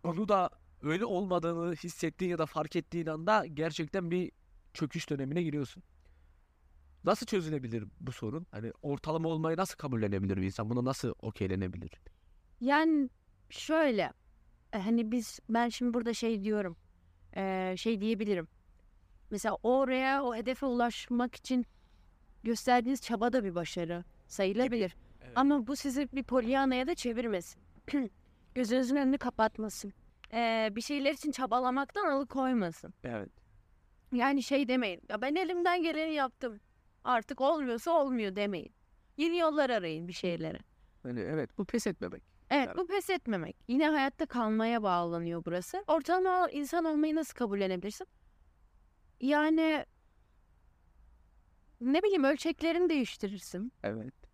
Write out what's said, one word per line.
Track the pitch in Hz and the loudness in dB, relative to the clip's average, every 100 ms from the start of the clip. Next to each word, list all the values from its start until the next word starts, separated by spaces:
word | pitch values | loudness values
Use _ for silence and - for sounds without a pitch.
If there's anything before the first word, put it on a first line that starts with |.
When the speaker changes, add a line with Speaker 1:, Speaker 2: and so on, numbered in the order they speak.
Speaker 1:
Onu | 170 165 208 | -2 -2 2
da | 202 180 - - - | 2 2 -4 -20 -6
öyle | 143 165 | -2 0
olmadığını | 233 185 196 180 170 170 170 | 0 -2 0 0 0 -2 -4
hissettiğin | 160 185 - 165 - 185 | -4 -8 -4 -4 -2 -2
ya | 170 | 0
da | 156 | -2
fark | 160 151 175 | -2 -2 -4
ettiğin | - 170 160 | -4 -4 -4
anda | 156 170 214 165 | -2 2 2 2
gerçekten | 143 165 151 156 190 175 | -2 -4 -2 -4 -2 -2
bir | 180 175 _ - - _ | -2 -2 _ -20 -20 _
çöküş | - 151 170 - | -6 -4 -4 -4
dönemine | 143 135 165 | -4 -2 -2
giriyorsun. | 165 147 135 185 - - - - - - _ _ _ - - - | -2 -2 -6 -10 -20 -20 -20 -20 -20 -20 _ _ _ -20 -20 -4
Nasıl | 160 202 226 | 0 0 0
çözülebilir | 202 156 151 123 113 104 - | -2 -2 -4 -4 -6 -6 -10
bu | 127 | -10
sorun? | - 110 151 180 | -6 -6 -6 -10
Hani | 107 113 - | -10 -10 -8
ortalama | 147 143 160 160 160 | -6 -4 -2 0 0
olmayı | 156 160 165 | 0 0 0
nasıl | 190 - | -2 -4
kabullenebilir | 147 120 104 98 98 98 | -4 0 2 0 0 0
bir | |
insan? | 95 95 107 | 0 -2 -2
Buna | 120 | 0
nasıl | 123 127 123 - | 0 -2 -4 -4
okeylenebilir? | 110 - 95 92 95 92 95 - - _ _ - _ - | -8 -4 -2 0 -2 -6 -12 -16 -20 _ _ -20 _ -4
Speaker 2:
Yani | 247 285 320 302 262 _ _ _ _ | 2 4 4 2 0 _ _ _ _
şöyle, | - - 320 302 214 151 - - _ - _ _ | -12 0 4 4 4 0 -4 -20 _ -20 _ _
e, | 214 | -4
hani | 190 233 220 | 2 2 2
biz, | 240 220 - - | -2 -4 -12 -2
ben | 226 240 | 2 2
şimdi | - 247 | 0 0
burada | 240 226 | 0 -2
şey | 220 233 220 | -2 -2 -2
diyorum, | 202 214 185 170 - _ _ _ - - | 0 0 -2 -8 -20 _ _ _ -12 -4
e, | 190 190 185 185 | -2 -2 -2 -2
şey | 226 220 | -2 0
diyebilirim. | 214 214 208 185 160 _ - - - _ _ - - | 0 0 0 -2 -2 _ -20 -20 -20 _ _ -20 -10
Mesela | 208 220 202 | -4 -2 0
oraya, | 220 262 269 262 262 277 | 2 2 4 2 2 2
o | 262 226 | 0 -2
hedefe | 226 254 277 | -4 -2 0
ulaşmak | 240 240 - - 240 247 | 2 0 0 -2 0 0
için | - - 254 233 - - - - _ - - | -4 -2 0 0 -10 -20 -20 -20 _ -20 -8
gösterdiğiniz | 220 233 - 247 240 269 | -2 0 4 4 4 -2
çaba | - 226 240 | -2 0 2
da | 247 | 2
bir | 196 | 0
başarı | 175 165 185 165 175 - - - | -4 -4 -4 -4 -6 -8 -20 -14
sayılabilir. | - 190 202 262 233 185 | 0 0 2 0 0 -2
Speaker 1:
Gibi. | - - - | -4 -20 -20
Evet. | 127 123 | -4 4
Speaker 2:
Ama | 277 285 220 | 6 4 2
bu | 285 | -4
sizi | 285 262 277 | -2 -2 -2
bir | 262 | -4
Pollyanna'ya | - 254 226 269 269 254 262 | 0 2 4 2 4 2 0
da | |
çevirmesin. | 349 247 226 233 190 - - - - - | -2 -2 -2 -2 -2 -4 -20 -20 -20 -4
<clears throat> | 285 233 - _ _ - | -2 -2 -8 _ _ -10
Gözünüzün | - 226 254 247 285 | -4 2 2 2 2
önünü | 262 277 | 2 2
kapatmasın. | 247 - 220 - 214 - 202 - - _ - | -2 0 0 0 -8 -8 -12 -14 -20 _ -6
E, | 226 233 226 220 208 | 0 0 2 0 -2
bir | |
şeyler | - 285 277 | -4 0 0
için | 294 302 | 0 -4
çabalamaktan | 254 254 240 254 262 277 403 370 | -2 0 2 2 0 -2 0 0
alıkoymasın. | 277 277 269 262 247 175 165 160 - | 0 -2 -2 0 2 0 -4 -18 -12
Speaker 1:
Evet. | 127 113 98 _ _ - _ _ _ _ _ | -6 -6 -6 _ _ -20 _ _ _ _ _
Speaker 2:
Yani | 240 262 277 | 0 2 2
şey | 233 277 254 | 2 0 2
demeyin, | 254 220 175 - | 2 0 -4 -8
"Ya | 208 | -4
ben | 254 | 0
elimden | 311 359 349 349 359 | 0 0 2 2 2
geleni | 330 302 320 | 0 0 -2
yaptım. | 302 262 _ 254 208 _ _ _ _ | 0 -2 _ -10 -10 _ _ _ _
Artık | - 247 - 269 | 0 0 0 0
olmuyorsa | 269 320 262 233 339 | 2 2 0 -2 2
olmuyor." | 330 277 254 202 190 | 4 4 0 -2 0
demeyin. | 208 185 - _ _ _ _ - | -2 -2 -8 _ _ _ _ -2
Yeni | 330 349 | 0 4
yollar | 320 302 269 | 2 4 2
arayın | 226 175 160 175 | 2 -2 -6 -8
bir | |
şeylere. | 170 180 170 160 - - _ - _ | -4 -4 -2 -6 -8 -14 _ -20 _
Speaker 1:
Yani | - 123 | -8 -4
evet, | 92 156 120 - | -2 -2 -4 -4
bu | |
pes | 190 233 208 | -2 0 -2
etmemek. | 170 90 - _ _ _ | -4 -8 -10 _ _ _
Speaker 2:
Evet, | 285 254 | 0 2
Speaker 1:
Yani. | 320 | -2
Speaker 2:
bu | 349 | -2
pes | 392 - | -2 0
etmemek. | 359 - 196 160 - - | -4 -2 -4 -4 -10 -2
Yine | 254 311 | 2 2
hayatta | 302 269 - - | 2 0 -2 -4
kalmaya | 240 220 220 226 233 | -2 0 2 2 2
bağlanıyor | 208 175 170 170 170 170 | 2 2 0 -2 -4 -4
burası. | 165 175 180 370 415 | -4 -4 -4 -8 0
Ortalama | 320 277 359 370 359 349 | 0 4 2 4 2 2
insan | 294 285 339 | -2 -2 0
olmayı | 320 302 311 | 2 2 2
nasıl | 311 311 | 2 -2
kabullenebilirsin? | - 233 202 190 185 196 - 370 _ _ _ - _ - _ _ _ _ _ | -4 -2 0 0 0 -6 -10 -16 _ _ _ -20 _ -20 _ _ _ _ _
Yani, | 254 294 302 320 320 302 - _ _ _ _ _ _ _ _ _ _ - - - _ - _ _ _ _ | 2 4 4 4 4 2 -2 _ _ _ _ _ _ _ _ _ _ -20 -20 -20 _ -20 _ _ _ _
ne | 240 302 | 2 4
bileyim, | 415 381 | 4 6
ölçeklerini | 269 294 330 - 320 330 359 | 4 4 0 0 0 4 4
değiştirirsin. | 302 233 - 202 196 - 180 233 _ | 4 0 -4 -6 -8 -10 -8 -8 _
Speaker 1:
Evet. | - 110 117 _ - | -6 -4 -8 _ -20